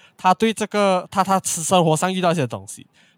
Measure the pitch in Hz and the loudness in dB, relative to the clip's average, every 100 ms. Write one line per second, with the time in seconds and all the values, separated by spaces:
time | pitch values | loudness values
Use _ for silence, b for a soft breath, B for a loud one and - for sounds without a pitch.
0 | b - 185 185 226 214 214 208 202 185 | b -4 0 2 0 -2 -4 0 0 0
1 | 175 202 190 190 - - 160 185 165 156 | -2 -2 0 0 -2 -6 2 2 4 2
2 | 180 185 180 160 127 110 95 - - b | 0 -2 0 0 -2 -6 -12 -20 -20 b
3 | b | b